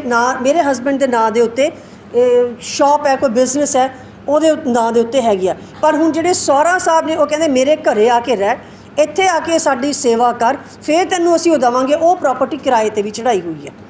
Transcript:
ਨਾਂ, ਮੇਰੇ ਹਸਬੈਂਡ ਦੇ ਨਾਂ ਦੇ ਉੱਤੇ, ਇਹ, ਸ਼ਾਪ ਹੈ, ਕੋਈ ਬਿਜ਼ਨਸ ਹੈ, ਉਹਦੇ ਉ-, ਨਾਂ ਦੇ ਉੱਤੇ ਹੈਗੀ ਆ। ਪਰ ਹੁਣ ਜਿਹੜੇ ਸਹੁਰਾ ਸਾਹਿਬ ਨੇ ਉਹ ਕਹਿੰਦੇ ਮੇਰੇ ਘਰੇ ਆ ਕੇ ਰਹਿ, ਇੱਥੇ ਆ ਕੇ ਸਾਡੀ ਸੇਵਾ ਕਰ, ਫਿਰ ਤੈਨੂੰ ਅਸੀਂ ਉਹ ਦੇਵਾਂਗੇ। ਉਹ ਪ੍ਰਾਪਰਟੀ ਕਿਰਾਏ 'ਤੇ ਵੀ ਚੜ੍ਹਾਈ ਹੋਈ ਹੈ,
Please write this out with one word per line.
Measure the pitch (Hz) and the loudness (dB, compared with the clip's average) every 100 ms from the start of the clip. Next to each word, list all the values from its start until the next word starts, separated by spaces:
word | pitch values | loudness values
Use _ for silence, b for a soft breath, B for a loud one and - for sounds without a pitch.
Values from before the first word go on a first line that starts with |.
| 269 | 0
ਨਾਂ, | 233 247 262 | 0 0 0
ਮੇਰੇ | 247 320 | 0 2
ਹਸਬੈਂਡ | 285 254 262 269 | 0 -2 -2 -2
ਦੇ | 262 | 0
ਨਾਂ | 233 220 | 2 2
ਦੇ | 214 | 2
ਉੱਤੇ, | 226 233 302 - B B B 240 | 0 0 -2 -4 B B B 0
ਇਹ, | 247 247 247 233 | 2 2 0 -4
ਸ਼ਾਪ | - - 277 294 294 | -8 0 2 2 0
ਹੈ, | 269 | 0
ਕੋਈ | 277 | 0
ਬਿਜ਼ਨਸ | 226 254 277 277 262 | 0 0 0 0 0
ਹੈ, | 262 - B B - | -2 -4 B B -2
ਉਹਦੇ | 294 320 | 0 2
ਉ-, | 302 277 | 0 0
ਨਾਂ | 240 226 | 0 0
ਦੇ | 233 | 0
ਉੱਤੇ | 233 269 | 0 0
ਹੈਗੀ | 233 196 180 | 0 0 -2
ਆ। | 156 B - | -4 B -2
ਪਰ | 302 302 | 0 2
ਹੁਣ | 320 | 0
ਜਿਹੜੇ | 294 339 | 0 0
ਸਹੁਰਾ | 359 - 277 320 359 | 0 0 2 2 0
ਸਾਹਿਬ | 359 330 311 | 2 0 0
ਨੇ | 320 | -2
ਉਹ | 285 | 0
ਕਹਿੰਦੇ | 302 320 | 0 0
ਮੇਰੇ | 254 262 302 | 2 2 0
ਘਰੇ | 311 220 226 | 0 2 2
ਆ | 240 | 2
ਕੇ | 240 214 | 0 -2
ਰਹਿ, | 196 254 B B B - | -2 -4 B B B -2
ਇੱਥੇ | 302 302 381 | -2 0 0
ਆ | 320 | 0
ਕੇ | 320 320 | 0 0
ਸਾਡੀ | 311 254 285 | 0 -2 -2
ਸੇਵਾ | 269 247 233 240 | -2 0 2 0
ਕਰ, | 233 233 277 B B | 0 -2 -2 B B
ਫਿਰ | - 320 381 | -2 0 0
ਤੈਨੂੰ | 359 339 330 | 0 2 2
ਅਸੀਂ | 339 | 2
ਉਹ | 302 | 2
ਦੇਵਾਂਗੇ। | 247 247 269 | 2 0 0
ਉਹ | 302 330 359 | 2 2 2
ਪ੍ਰਾਪਰਟੀ | 285 247 262 294 | 0 -2 -4 -4
ਕਿਰਾਏ | 277 240 214 | -2 0 0
'ਤੇ | 214 | -2
ਵੀ | 208 | -6
ਚੜ੍ਹਾਈ | 214 240 202 | -4 -2 -2
ਹੋਈ | 170 156 143 | -4 -10 -14
ਹੈ, | - | -20